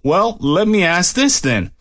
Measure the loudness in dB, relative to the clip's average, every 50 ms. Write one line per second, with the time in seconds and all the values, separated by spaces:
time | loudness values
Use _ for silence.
0 | 0 0 2 2 0 0 -4 -4 -2 0 0 0 2 2 2 2 2 2 0 0
1 | 0 -2 0 0 0 0 0 0 -2 -2 -2 -2 -4 -6 -12 _